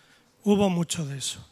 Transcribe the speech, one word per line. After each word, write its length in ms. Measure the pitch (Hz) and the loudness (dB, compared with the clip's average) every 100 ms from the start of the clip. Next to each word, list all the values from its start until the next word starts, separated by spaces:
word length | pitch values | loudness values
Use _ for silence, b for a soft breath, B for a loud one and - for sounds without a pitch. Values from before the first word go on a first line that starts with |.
| b b b b | b b b b
Hubo 260 | 202 202 202 | 2 4 4
mucho 340 | 175 170 - 143 | 2 -2 -4 -6
de 100 | 139 | -6
eso. 260 | - - - | -8 -10 -14